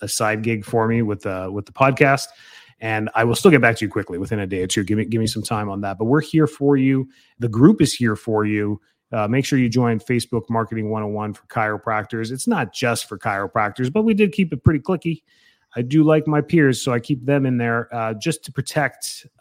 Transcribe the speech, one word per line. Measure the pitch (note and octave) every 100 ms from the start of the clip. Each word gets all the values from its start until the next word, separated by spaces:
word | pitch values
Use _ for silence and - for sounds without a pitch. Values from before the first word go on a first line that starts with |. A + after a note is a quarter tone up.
a | G2+
side | - A2 G#2+
gig | A2 A2+ G2+
for | A#2 A2
me | A#2
with | A2 G2+
the, | G#2 F#2 F#2
with | G2+ -
the |
podcast. | - C3+ C3 C#3+ C3+ - - - - - _
And | A2+ A2 G#2+
I | A2
will | A#2 A#2
still | G3
get | C#3+
back | A#2+ A2
to | G#2
you |
quickly | A2 F#2+ F2
within | G2 G#2+
a | F#2+
day | F#2+
or | F#2
two. | -
Give | G2+ G#2+
me, | G#2+
give | A2+
me | A2
some | A2+
time | G#2+ A2 G#2
on | G2
that. | G2+ G2
But | A2
we're | D3
here | D3+ D#3+ D3+
for | - C#3+ C#3+
you. | C3+ C3+ C3 _ _ _
The | A#2+
group | A2 D3+ A3
is | -
here | - A#2+ G#2
for | - G#2+
you. | G#2+ G#2 G#2 G#2 _ _ _
Uh, | A2+ G#2
make | C3 C3+
sure | C#3
you | A#2+
join | A#2 A#2+ A2
Facebook | - A#2+ - A#2 -
Marketing | A2+ A2 A2+ G#2+
One | A2
oh | G#2
one | G#2 G#2+ G2
for | _
chiropractors. | A#2 G#2+ G#2+ A#2 G#2+ G#2 A2+ A2+
It's | C3+ -
not | G3+ A2+
just | - B2 - -
for | G2+
chiropractors, | A2+ G2 G2 A#2 G#2 - B2+
but | G#3
we | A3 G#3
did | G#3
keep | - F3+
it | -
pretty | - D3+
clicky. | - F3+ E3+ D3+ _ _ _ _ _ A#2+
I |
do | B2 D#3
like | D3+ D#3 D#3
my | D3
peers, | - E3+ C#3+ A#2+
so | -
I | A#2+
keep | - C#3 B2
them | C#3+ C3
in | B2
there, | A#2+ A#2 A2+
uh, | A#2 A2+
just | G#2+ E3 D#3 -
to |
protect, | C3+ - - C#3 - - - - _